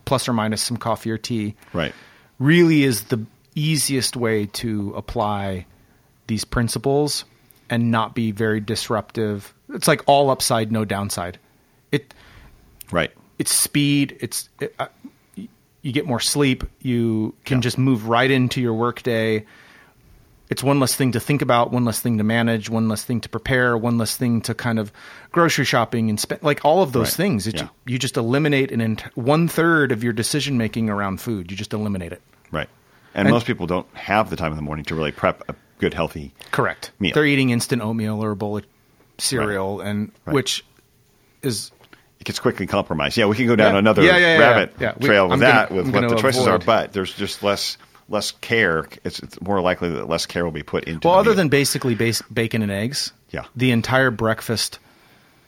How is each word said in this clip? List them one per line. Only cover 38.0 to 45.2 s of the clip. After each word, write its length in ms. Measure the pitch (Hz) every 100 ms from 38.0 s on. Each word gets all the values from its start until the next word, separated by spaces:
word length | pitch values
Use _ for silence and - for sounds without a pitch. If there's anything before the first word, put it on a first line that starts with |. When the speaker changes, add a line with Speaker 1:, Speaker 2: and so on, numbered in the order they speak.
| 107 107
Speaker 1:
or 100 | 107
a 40 | 101
bowl 220 | 104 104
of 60 | - _ _ _ _ -
cereal, 600 | - 127 110 98 95 101
Speaker 2:
Right. 80 | 98
Speaker 1:
and 240 | 104 104 - -
Speaker 2:
Right. 80 |
Speaker 1:
which 280 | 143 - - - _ _ _ _ _ _ _
is 300 | 135 101 - - _ - _ _
Speaker 2:
It 40 | -
gets 120 | -
quickly 300 | - - 92
compromised. 480 | 101 - 80 73 120
Yeah, 80 | 104
we 80 |
can 140 | 107 120
go 80 | 110
down 160 | 104
Speaker 1:
Yeah. 60 | 98
Speaker 2:
another 220 | 107 -
Speaker 1:
Yeah, 120 | 175 180
yeah, 180 | 175
yeah, 40 | 160
Speaker 2:
rabbit 360 | 117 110 90 -
Speaker 1:
yeah. 140 | 113 -
We, 100 | 127
Speaker 2:
trail 160 | 101